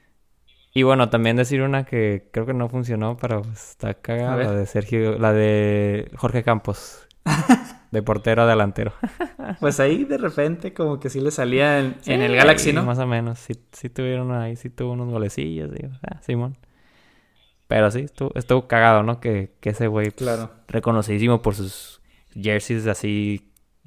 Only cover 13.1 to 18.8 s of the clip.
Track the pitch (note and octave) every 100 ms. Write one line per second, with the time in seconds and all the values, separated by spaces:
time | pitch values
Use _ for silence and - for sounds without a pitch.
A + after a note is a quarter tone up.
13.1 | A#2 A#2 A#2 - A#2+ _ - B2+ B2+ B2+
14.1 | B2+ B2+ B2 A2+ A#2 B2 - B2 B2 A#2+
15.1 | A#2 G2+ - C#3+ - D3 - C#3 C3 -
16.1 | D#3+ - A#2+ B2 C3+ _ _ _ _ _
17.1 | _ _ _ _ _ - A2 G#2+ A#2 C#3+
18.1 | - C3+ - B2 B2+ B2 A#2